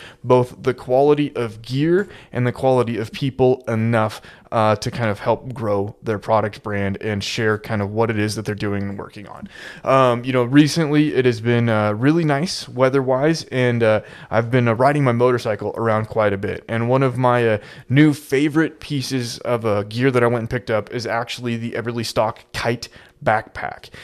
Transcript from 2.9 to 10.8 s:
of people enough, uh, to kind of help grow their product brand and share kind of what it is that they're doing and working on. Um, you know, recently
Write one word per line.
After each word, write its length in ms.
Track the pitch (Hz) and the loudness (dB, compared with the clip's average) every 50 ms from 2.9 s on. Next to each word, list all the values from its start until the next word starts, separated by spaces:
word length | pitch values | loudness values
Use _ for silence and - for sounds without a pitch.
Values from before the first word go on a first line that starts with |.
| 120 | -2
of 140 | 98 110 107 | -4 -6 -6
people 520 | - - 143 131 - - 131 127 127 - - | -6 -6 -6 -4 0 2 4 4 2 2 -2
enough, 540 | 113 117 110 110 117 117 110 107 107 - - - - - - - - | -4 -2 0 0 2 2 2 0 0 -4 -8 -18 -20 -20 -20 -12 -4
uh, 260 | - 113 107 107 107 | 0 2 2 2 2
to 120 | - - 120 | 0 -2 -6
kind 200 | - 123 120 107 | -6 -4 -4 -4
of 100 | 98 - | -4 -4
help 340 | - 123 110 - - 127 110 | -2 -2 -2 -2 -2 -10 -10
grow 420 | 120 117 104 104 101 98 101 - _ | -6 -4 -2 0 0 -2 -4 -6 _
their 160 | - 113 110 | -6 -6 -6
product 460 | 98 - - 110 107 107 104 101 - - | -4 -2 0 2 2 2 0 -6 -8 -10
brand 340 | 107 101 101 101 98 98 - | -6 -4 -4 -2 -4 -4 -4
and 200 | - 110 104 98 | -6 -6 -4 -4
share 380 | - - - 120 113 107 107 101 | -6 -6 -4 -2 0 0 0 -2
kind 220 | - - 113 104 | -4 -4 -4 -4
of 100 | 101 98 | -4 -4
what 180 | 104 110 117 113 | -2 -2 0 0
it 80 | 110 | 0
is 180 | 104 104 107 101 | -2 -2 -2 -4
that 100 | 110 104 | -6 -6
they're 100 | 107 104 | -6 -6
doing 280 | 98 107 101 101 101 98 | -6 -4 -4 -4 -4 -6
and 140 | 101 98 | -6 -8
working 300 | 101 - - - 107 98 | -10 -14 -14 -16 -18 -18
on. 220 | - - - - - - - - - - - - | -16 -16 -16 -16 -18 -18 -18 -18 -18 -16 -6 0
Um, 400 | - 135 131 131 123 120 120 120 | 2 4 4 4 4 2 0 -2
you 80 | 131 | 0
know, 120 | 127 127 120 | 0 0 2
recently 680 | 120 139 147 156 139 - 170 | 4 6 6 6 4 4 0